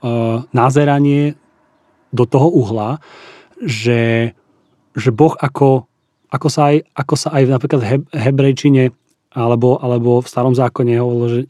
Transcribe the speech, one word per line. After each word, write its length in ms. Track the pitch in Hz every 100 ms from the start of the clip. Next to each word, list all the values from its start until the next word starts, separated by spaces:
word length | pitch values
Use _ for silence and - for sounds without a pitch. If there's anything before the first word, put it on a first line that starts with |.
eh, 400 | 123 117 117 117 131
nazeranie 840 | 123 127 135 143 143 143 143 147 147 _ _ _ _ _ _ -
do 160 | 120 120
toho 240 | 120 156
uhla, 480 | 160 107 110 104 151 - - - - _ -
že, 720 | 208 110 117 120 117 113 117 - _ _ _ _ _ -
že 120 | 127
Boh 200 | 110 156 -
ako, 480 | 139 - 139 131 - _ _ _ _
ako 140 | 139 147
sa 240 | 160 147
aj, 20 | 151 - -
ako 180 | 135 127
sa 120 | - 143
aj 60 | 131
napríklad 340 | 131 139 143
v 80 | 107
heb-, 200 | 135 143
hebrejčine 760 | 107 117 135 139 131 147 135 127 - _ _ _
alebo, 440 | - 117 117 123 127
alebo 480 | 127 120 120 123 127
v 20 |
starom 280 | - 123 123
zákone 400 | 120 - 120 120
hovorilo, 300 | 123 120 120
že 120 | 120